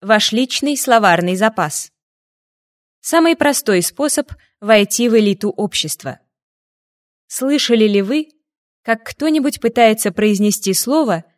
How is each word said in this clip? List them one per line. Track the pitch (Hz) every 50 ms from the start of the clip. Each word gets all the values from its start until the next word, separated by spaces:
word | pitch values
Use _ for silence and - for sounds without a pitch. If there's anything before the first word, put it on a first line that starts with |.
Ваш | - 196 220 208 208 -
личный | - 220 262 254 - - - 285 294 269
словарный | - - 247 226 208 196 175 170 185 180 180
запас. | 185 202 220 220 - 175 151 - - - - _ _ _ _ _ _ _ _ _ _ _ _ _ _ _ _ _ _ _ _ _ _
Самый | _ - - 330 320 339 330
простой | 330 302 285 285 269 - - 202 180
способ | 175 - - _ 277 302 - - 285 _ - - _ _ _ _
войти | - 208 220 214 202 202 - - 240 240
в | 220 233
элиту | 214 202 196 196 - 208
общества. | - - 214 196 - - - 156 - - - 135 - - _ _ _ _ _ _ _ _ _ _ _ _ _ _ _ _ _ _ _ _ _ _
Слышали | - - 254 269 285 294 - - 233 226 214 214
ли | 202 202
вы, | 196 190 254 302 311 _ _ _ _ _ _ _ _ _ _ _
как | _ - 226 226 220
кто-нибудь | - - _ 285 311 311 311 262 254 - -
пытается | - 233 233 - 240 226 214 220 - 214
произнести | 175 - 214 214 208 190 208 208 202 - - 190 190
слово | - - 233 269 320 311 233 190 160 165 _ _